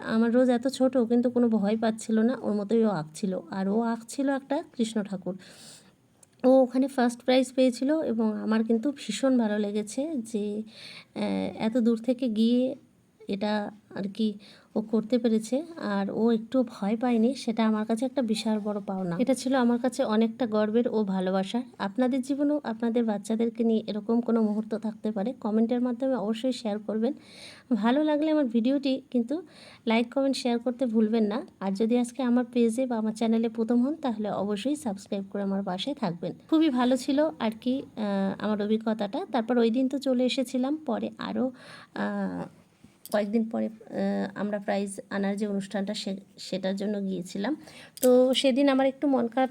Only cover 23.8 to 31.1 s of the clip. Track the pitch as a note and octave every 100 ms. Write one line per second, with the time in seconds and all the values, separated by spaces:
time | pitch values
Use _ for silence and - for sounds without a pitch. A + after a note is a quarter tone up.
23.8 | A3 G#3 G3+ A#3+ A#3+ A3+ G#3+ G#3+ A3 A3
24.8 | A3 - A3 A3 A3 B3+ G#3+ G#3+ A3+ B3
25.8 | B3+ B3 C4+ B3 G3+ A3+ C4 B3 G#3+ G#3
26.8 | G#3 A3 A#3 D4+ - - - - - A3
27.8 | A3+ C#4 D4+ D4 D#4 D4+ B3+ A#3 A#3 C#4+
28.8 | C4+ C4 - B3 A3+ D#4+ F4 - - -
29.8 | A3+ A3+ A#3+ C#4 C4+ B3+ B3 A#3 B3+ B3
30.8 | B3+ A3 G#3+